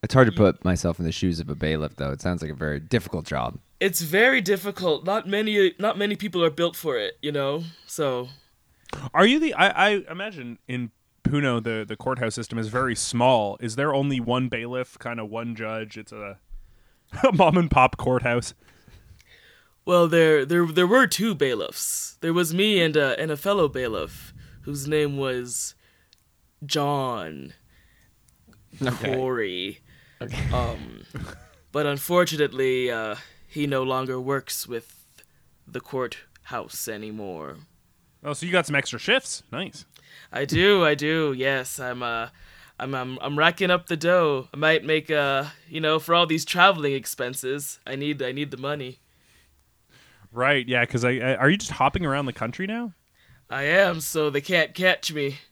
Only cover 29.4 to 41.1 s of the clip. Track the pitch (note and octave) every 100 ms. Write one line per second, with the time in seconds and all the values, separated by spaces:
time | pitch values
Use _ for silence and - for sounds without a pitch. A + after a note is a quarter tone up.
29.4 | G#2 F2+ F#2+ - _ - _ _ - B2
30.4 | C3+ D#3 A#2 A2+ C#2 A1+ - - - -
31.4 | - _ _ D3 D3 C#3+ - F3 F3 D#3
32.4 | D3 B2+ C3 B2+ B2 A#2 A2 G#2 - -
33.4 | - D#3 D3 C3+ C3 C3 C3 B2+ B2+ C#3
34.4 | - - - A#2 - - _ _ _ _
35.4 | _ _ - B2+ - C3+ A#2+ - - -
36.4 | - B2 - - - G#2+ G#2+ G#2+ G2+ E2+
37.4 | D2 D2+ D3+ _ _ _ _ _ D3 D3
38.4 | F3 F3+ D#3+ D3 - A2+ - B3+ - -
39.4 | _ A#2+ F#3+ - - _ _ - - -
40.4 | C#3 D3+ F#3 G3+ E3 D3 D3